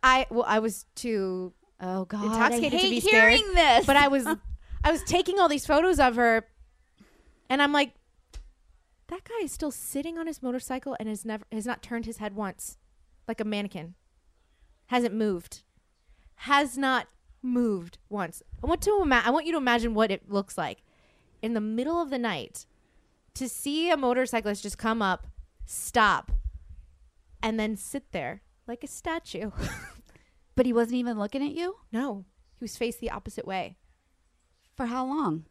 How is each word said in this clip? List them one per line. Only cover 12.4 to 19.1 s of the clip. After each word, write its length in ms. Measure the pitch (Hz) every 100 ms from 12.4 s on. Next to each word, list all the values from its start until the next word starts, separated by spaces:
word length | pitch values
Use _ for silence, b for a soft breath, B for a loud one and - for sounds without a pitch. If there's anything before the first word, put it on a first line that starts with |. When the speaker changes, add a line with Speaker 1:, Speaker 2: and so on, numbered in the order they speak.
| 202 - - - _ _ _ _ -
Speaker 1:
like 120 | 220
a 40 |
mannequin. 500 | 214 208 202 190 165 180 _ _ _ _ _ _ _ _ _
Hasn't 280 | 247 240
moved. 480 | 208 214 180 - - _ _ _ _ _ - - _
Has 340 | 240 285 285 247
not 300 | 269 254 - _ _ _
moved 560 | 254 247 240 196 170 - _
once." 340 | 202 196 - - -
I 40 | 262
want 160 | 339
to 160 | - 415
ima-, 220 | 349